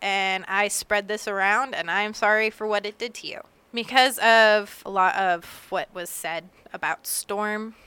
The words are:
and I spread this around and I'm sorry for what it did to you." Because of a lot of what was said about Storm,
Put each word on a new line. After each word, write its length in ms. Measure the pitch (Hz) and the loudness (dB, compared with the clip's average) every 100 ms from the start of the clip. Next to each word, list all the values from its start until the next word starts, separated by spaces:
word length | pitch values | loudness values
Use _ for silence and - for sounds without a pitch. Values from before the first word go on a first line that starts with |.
and 420 | 196 196 190 190 - | -4 -2 0 -2 -2
I 220 | 190 208 | 0 0
spread 400 | - - 208 196 | -2 -2 -2 -2
this 180 | 214 - | -6 -4
around 480 | 196 190 214 269 | 0 2 2 0
and 160 | 196 170 | -6 -4
I'm 240 | 185 214 | -2 -2
sorry 360 | 214 214 214 220 | 0 2 4 2
for 180 | - 214 | -2 -2
what 180 | 208 208 | -2 -2
it 120 | - | -8
did 160 | 233 | -12
to 140 | - 147 | -10 -14
you." 120 | - - _ _ | -14 -16 _ _
Because 460 | 233 226 262 262 240 | -8 0 4 4 4
of 640 | 226 226 220 214 202 - - | 6 8 8 6 0 -10 -6
a 40 | |
lot 260 | 196 185 - | 2 2 2
of 520 | 185 175 - - - | 0 -2 -4 -20 -6
what 180 | 180 - 185 | -6 -6 -10
was 140 | 175 | -12
said 400 | - 165 165 175 _ - | -10 -8 -8 -10 _ -18
about 340 | 185 156 - - | -8 -6 -6 -6
Storm, 680 | - - 202 214 214 220 220 | -8 -6 -4 -2 -4 -8 -14